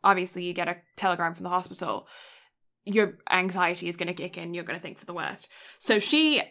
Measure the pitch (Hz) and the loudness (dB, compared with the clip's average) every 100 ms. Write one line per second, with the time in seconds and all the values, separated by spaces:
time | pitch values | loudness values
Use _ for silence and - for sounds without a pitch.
0 | 190 190 180 180 175 175 170 175 _ - | 4 4 2 -4 -6 -4 -4 -6 _ -2
1 | 196 175 170 170 180 180 180 185 175 104 | 0 2 0 -4 -4 -2 -2 -6 -4 -6
2 | - - - - _ _ _ _ - 208 | -8 -18 -20 -20 _ _ _ _ 0 2
3 | 208 - - 185 185 180 175 175 175 170 | 2 0 0 2 2 2 0 0 -4 -6
4 | 170 180 180 180 170 175 170 165 180 - | -6 -6 -8 -10 -8 -8 -8 -8 -10 -14
5 | - 175 156 - - - - - - 214 | -12 -6 -6 -6 -10 -16 -20 -4 2 2
6 | - 294 311 294 - | 4 4 4 4 0